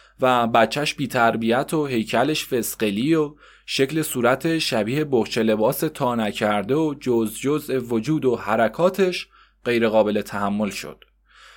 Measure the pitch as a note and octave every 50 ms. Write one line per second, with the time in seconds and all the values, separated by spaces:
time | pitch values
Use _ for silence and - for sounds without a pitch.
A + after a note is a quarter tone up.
0 | - _ _ - C3 B2+ B2+ A#2+ A#2+ A2+ A#2+ A#2+ A2+ A2 - D3+ D3 D3 - -
1 | C#3+ A#2 - B2+ A#2 A2+ A2+ A#2 A2+ A2+ A2+ B2+ D3 - E3+ D#3 D3 C#3 B2+ A2+
2 | G#2 - - A#2 B2+ D3 D#3 D3+ - - C3+ A#2+ G#2+ - - - A2+ G#2 G2 G#2
3 | B2 D#3 E3 D#3+ D3+ C#3+ D3+ - - - - _ _ - - - C3+ C#3 D3+ D#3+
4 | D3+ - - B2+ A#2 A#2+ C3 - - E3 E3 D#3+ D#3 - C3 A2+ G2+ G#2+ B2+ D3+
5 | D3+ C#3+ C3+ A2+ G#2+ - - A#2+ A2+ A2 A2 G#2+ A2 B2 C#3+ - E3 D#3 - -
6 | C3+ B2 A#2+ A#2 A2 G#2 G#2 - A2+ G#2 G#2 G#2 G2 G#2+ C3+ D#3 D#3+ D3+ C#3+ C#3
7 | - B2+ A#2+ A2+ A2+ G#2+ - - - C3+ D3+ D3+ D3 - C3 C3 A#2+ A#2 A#2+ A2+
8 | A2 C#3 D#3 D3+ - B2+ A#2 - - G2+ A2 A2+ A2+ A2 - - E3 F#3 F#3+ G3+
9 | F#3+ F3+ F3 - - - _ _ _ _ _ _ - B2 A#2+ A#2 A#2 A2 G#2+ A2
10 | G#2 G#2 G#2 G#2+ G2+ - - G2+ G2+ G2+ G#2 G#2 G#2+ G2 F#2+ - - C#2 - -
11 | - - _ _ _ _ _ - - - -